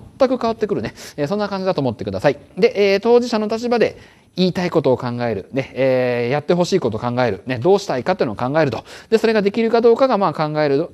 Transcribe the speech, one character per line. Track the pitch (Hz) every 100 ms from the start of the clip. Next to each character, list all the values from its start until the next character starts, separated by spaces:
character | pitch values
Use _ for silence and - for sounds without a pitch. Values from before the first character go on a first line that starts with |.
| - -
全 | 254
く | 254
変 | 226
わ |
っ | 226
て | 208
く |
る | 160
ね、 | 104 - - -
え |
ー、 | 143
そ | 208
ん |
な | 202
感 | 196
じ | 190
だ |
と | 175
思 | 131
っ |
て | 107
く | 101
だ | 95
さ | 147
い。 | 131 - -
で、 | 226 190 202
え | 196
ー、 |
当 | 226 240
事 | 240
者 | 220
の | 214
立 | 226 240
場 | 240
で | 190 - - _ _ -
言 | 185
い |
た | 180
い | 180
こ | 175
と | 139
を | 123
考 | 123 120
え | 120
る、 | 98 -
ね、 | 123 131
え | 117 131 127 127
ー、 |
え | 120 120
ー、 |
や | 147
っ |
て | -
ほ | 175
し | 175
い | 185
こ | 127
と | 107
を |
考 | 120 123
え | 123
る。 | 95 -
ね、 | 123
ど | 151
う | 196
し | -
た | 127
い |
か | 120
っ | 190
て |
い | 160
う |
の |
を | 98
考 | 123 151
え |
る | 151
と。 | 107 - - -
で、 | 220
そ | 220
れ |
が | 220
で | 196
き | 233
る | 226
か | 233
ど | 233
う | 233
か | 269
が、 | 208
ま | 185
あ、 |
考 | 147 151 151
え | 151
る | 139 -